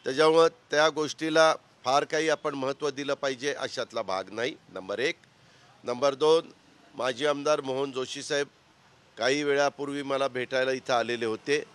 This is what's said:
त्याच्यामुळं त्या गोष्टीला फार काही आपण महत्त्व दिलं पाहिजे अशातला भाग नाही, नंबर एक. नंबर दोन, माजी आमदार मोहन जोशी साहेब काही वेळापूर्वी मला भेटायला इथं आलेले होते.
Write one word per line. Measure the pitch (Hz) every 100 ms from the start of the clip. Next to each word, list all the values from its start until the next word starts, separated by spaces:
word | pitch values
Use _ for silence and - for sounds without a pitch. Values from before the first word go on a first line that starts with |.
त्याच्यामुळं | 131 135 156 160 165
त्या | - _ 147 160
गोष्टीला | 147 147 - 160 160 160 - _ _
फार | 123 139
काही | 151 156 160
आपण | 147 151
महत्त्व | 139 131 135 147
दिलं | 131 143
पाहिजे | 139 139 127 143
अशातला | - 131 - 113 117
भाग | 98 95 95
नाही, | 107 127 - _
नंबर | 90 95 104
एक. | 147 - _ _ _ _ _ _
नंबर | - 123 139
दोन, | 135 151 160 160 - _ _ -
माजी | - 127 117
आमदार | 147 143 143 151
मोहन | 135 131 139
जोशी | 127 131 143
साहेब | 131 143 143 _ _ _ _ _ _ -
काही | 120 143
वेळापूर्वी | 147 143 143 - 143 143
मला | 139 135 135
भेटायला | 127 123 131 131
इथं | 131 -
आलेले | 123 113 120
होते. | 117 110 - 147 -